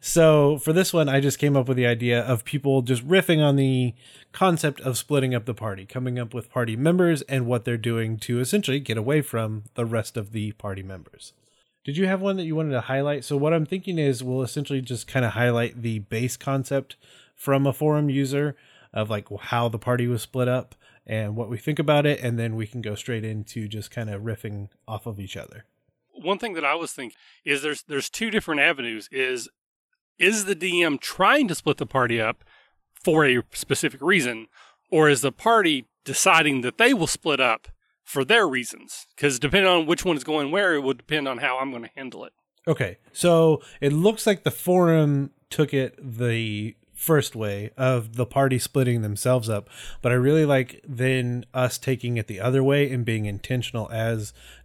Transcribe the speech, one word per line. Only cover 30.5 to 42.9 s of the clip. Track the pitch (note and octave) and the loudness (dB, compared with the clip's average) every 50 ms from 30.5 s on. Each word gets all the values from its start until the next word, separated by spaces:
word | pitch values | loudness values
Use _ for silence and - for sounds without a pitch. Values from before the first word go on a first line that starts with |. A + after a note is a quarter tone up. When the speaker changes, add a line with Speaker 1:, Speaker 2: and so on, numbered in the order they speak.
| G3+ | -4
Speaker 2:
D | D#3 E3+ F#3 F3 F3 E3+ | -4 -4 -2 0 0 2
M | D#3+ C#3+ B2+ | 0 0 -2
trying | - - - - F#3+ G#3 B3+ D4 D4 G3 | -6 -8 -2 2 2 4 4 4 2 0
to | D#3+ | -2
split | - - D#3 C#3 - | -2 -2 -2 -2 -2
the | C#3+ | -4
party | - - C3+ B2 A#2 A#2 A#2 | -2 0 0 0 2 0 0
up | A2 A2 A#2+ - _ _ _ _ _ _ _ _ _ _ _ | -2 -2 -4 -6 _ _ _ _ _ _ _ _ _ _ _
for | - - - D#3 D#3 D3+ | -4 0 2 4 4 6
a | C3+ B2 A#2+ - - - | 6 4 4 0 -2 -8
specific | - - - C#3 - - D3 - C3+ C#3 | -12 -4 -2 -2 -2 0 -2 -4 -2 0
reason, | E3 G3+ F3+ C3+ B2 A#2 A2+ A2 - _ - - - _ _ _ _ | 2 2 2 2 0 -2 -6 -10 -16 _ -20 -20 -20 _ _ _ _
or | - D#3 D#3 D3 | 4 6 6 6
is | C#3+ B2 - | 6 4 2
the | C3+ - | -2 -4
party | - - A3 A#3 A3+ G3+ E3 D3+ C3 A#2+ - _ _ _ | 0 2 4 4 4 4 4 0 0 -4 -8 _ _ _
deciding | C#3 C3+ - - F#3+ F3 E3 D#3 D3+ C#3 C3 | -6 -4 2 4 6 6 6 6 4 2 0
that | A#2 B2 - - | -2 -4 0 2
they | A3+ B3 C#4 | 4 4 4
will | G#3 E3 | 4 2
split | G#2+ - - - E3 C#3+ C3 | 0 -2 -4 -2 -2 0 2
up | C3 B2 A2 - - - - - _ _ _ _ _ | 2 2 2 0 -4 -10 -20 -20 _ _ _ _ _
for | - - C#3+ C3 | -6 -4 -2 2
their | B2+ A3 A#3 G#3 | 4 4 4 4
reasons? | D#3+ C3 B2+ A#2+ - - - - - - - - - _ | 4 0 -2 -6 -8 -12 -16 -18 -18 -18 -18 -18 -20 _
'Cause | - - D3 C3+ A#2 | -2 0 0 0 0
depending | - C#3+ D3 G3 G3 F#3+ F3+ | 0 2 2 4 4 6 4
on | E3+ D#3+ | 4 4
which | D3+ E3+ E3 - | 2 0 0 0
one | F#3 E3 | 0 -2
is | C#3+ B2 | -2 -2
going | D#3 D3+ D#3 C#3+ C#3 | -2 -2 -2 0 0
where, | D#3+ G3 G3+ F#3 E3 | 0 0 2 2 2
it | C#3+ C#3 | 2 0
would | C3 C3+ A#2+ | -2 -2 -4
depend | - - D3+ D#3 C#3 | -4 -4 -2 -2 -2
on | C3+ C3 A#2 | -2 -4 -2
how | B2+ C3+ B2+ C3 | -2 -2 -2 -2
I'm | C3 C3+ C3 | -4 -6 -6
gonna | A#2+ A#2 - - | -8 -12 -14 -14
handle | C#3 C3+ B2+ - - - | -14 -14 -14 -14 -14 -16
it. | - - _ _ _ _ _ _ E3 | -18 -18 _ _ _ _ _ _ -4
Speaker 1:
Okay, | D#3 - B2 F#2 | -2 -2 -2 -6